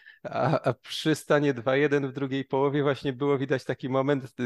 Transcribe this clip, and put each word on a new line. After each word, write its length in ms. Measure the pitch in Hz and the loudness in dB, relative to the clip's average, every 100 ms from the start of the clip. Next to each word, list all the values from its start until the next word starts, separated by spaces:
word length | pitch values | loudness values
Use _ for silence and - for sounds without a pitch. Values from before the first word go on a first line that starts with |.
| - - | -20 -16
a, 440 | - - 127 143 - | -8 -2 0 2 0
a 60 | |
przy 400 | 123 - - 160 | -2 -8 -4 -2
stanie 400 | 151 - 151 143 | -2 2 2 4
dwa 220 | 123 113 135 | 0 0 2
jeden 320 | 147 143 135 | 2 2 0
w 40 | |
drugiej 320 | 127 139 135 | -4 -4 -4
połowie 380 | 131 135 139 143 | -2 0 2 2
właśnie 300 | 143 135 147 | 0 0 -4
było 260 | 123 143 139 | -2 0 0
widać 260 | 131 135 | 0 -2
taki 240 | - 131 135 | -2 -6 -2
moment, 360 | 135 135 143 | 0 2 0
e, 40 | 127 - | -2 -4